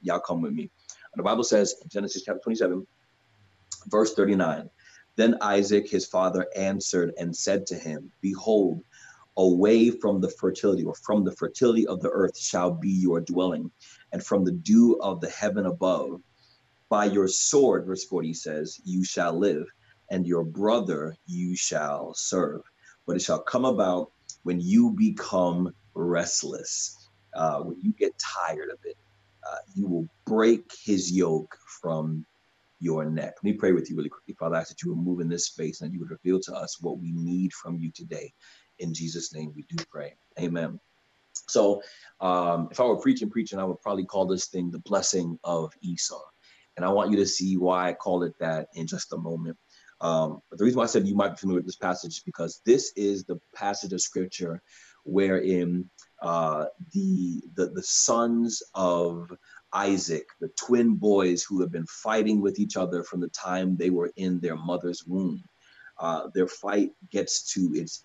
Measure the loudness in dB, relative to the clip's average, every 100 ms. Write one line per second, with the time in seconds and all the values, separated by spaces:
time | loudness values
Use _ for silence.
0 | -2 -2 -2 -4 -4 -4 -8 _ -20 -20
1 | -14 -4 0 0 2 4 2 -2 -8 -6
2 | -6 -6 -8 -6 -4 0 0 0 -8 _
3 | _ _ _ _ _ _ _ -18 0 2
4 | 4 4 2 4 2 -2 -8 _ -20 -20
5 | _ 4 4 4 4 4 4 4 2 -2
6 | 0 2 2 0 -2 -2 -2 -2 0 0
7 | 0 -2 -6 -4 0 0 -2 -8 -8 -10
8 | -12 _ -6 -2 2 4 4 0 -8 -20
9 | -20 -20 _ 4 6 6 6 8 6 4
10 | 0 2 0 0 -2 2 2 2 0 -4
11 | 0 2 2 -2 -6 2 4 6 2 0
12 | -2 2 2 0 -4 0 0 0 0 2
13 | 4 2 0 0 0 0 -6 -12 -20 -20
14 | _ -8 0 2 2 0 6 8 8 6
15 | 0 -4 -6 -4 -2 0 -2 0 2 0
16 | -2 -8 -14 _ _ _ _ _ 0 2
17 | 4 4 4 2 4 6 6 4 0 -6
18 | -4 -4 -4 -6 -6 -6 -8 -10 -4 -2
19 | -2 0 0 2 2 0 -4 -14 _ _
20 | -6 -2 0 0 0 0 2 2 0 -4
21 | -6 -10 -10 -4 -4 -2 -2 -2 -4 -6
22 | -8 -8 -2 0 0 -4 -14 _ -20 _
23 | -4 -2 0 -2 0 0 2 2 2 0
24 | -4 _ -20 -10 -4 -2 4 6 6 4
25 | 2 0 -2 0 2 2 -2 -4 _ -4
26 | 0 0 0 -4 -4 -8 -8 -6 -6 -10
27 | -20 _ _ -2 -2 -2 -6 -4 -2 0
28 | -2 -2 -8 -6 -4 -6 -8 -12 -14 -16
29 | _ _ _ _ -14 -12 -8 -6 -2 -2
30 | -4 _ -2 4 6 4 0 -8 0 0
31 | 2 2 2 2 -2 -14 -20 -10 -4 -2
32 | -2 -6 -8 _ _ _ _ -6 -2 -2
33 | -2 -4 -6 -4 -2 2 4 4 2 -4
34 | -6 -10 -16 -6 -2 -2 -4 -8 -6 -4
35 | -2 -2 -2 -4 -4 -6 -8 -8 -10 -8
36 | -10 -6 0 0 -2 -8 -10 -8 -8 -6
37 | -6 -4 -2 0 -2 -4 -10 -8 -8 -10
38 | -12 -12 -14 _ -20 -20 _ -10 -8 -6
39 | -8 -8 -10 -10 -12 -12 -10 -10 -10 -12
40 | -12 -14 _ -8 -4 -2 -4 -8 _ _
41 | _ _ _ -16 0 4 4 2 -6 -20
42 | -20 -4 0 2 2 0 -2 0 2 4
43 | 2 2 0 -4 -4 -4 -4 -4 -4 -4
44 | -2 0 0 0 -4 -4 -6 -6 -2 0
45 | 0 0 -2 -4 -4 -4 -4 -8 -8 -6
46 | -6 -8 -18 _ _ _ _ -4 0 2
47 | 4 4 2 0 0 2 2 2 0 -2
48 | -2 0 -2 -4 -4 -4 -6 -8 -8 -8
49 | -8 -8 -6 -6 -8 -12 _ _ _ -6
50 | -2 0 0 -4 -12 0 2 4 2 2
51 | 2 2 0 -2 -2 -2 -2 -4 -4 -4
52 | -8 -12 -12 -8 -8 0 4 4 2 -2
53 | -2 -2 -4 -10 -12 -8 -6 -4 -6 -4
54 | -4 -4 -6 -6 -6 -8 -12 -20 -20 _
55 | -2 2 4 2 2 2 2 -2 -4 -14
56 | -20 -8 -2 0 0 -2 -6 -10 -8 -2
57 | 0 0 0 -6 -6 -4 -2 -2 -2 0
58 | 2 2 2 2 0 -4 -8 -2 0 2
59 | 0 -4 -10 -18 _ -20 _ -2 0 0
60 | 0 -6 -8 _ -10 -8 2 4 4 4
61 | 4 4 4 2 -2 -2 -2 -4 -8 -8
62 | -2 0 2 2 2 0 -2 -2 -2 -4
63 | -4 -6 -6 -6 -4 -2 0 0 0 0
64 | -2 -2 -2 -2 -2 -4 -4 -4 -4 -8
65 | -6 -2 -2 -4 -12 _ _ -20 -20 -8
66 | -4 -4 -2 0 0 -2 -2 2 0 -4
67 | -6 -4 -2 -4 -4 -2 0 -2 -6 -10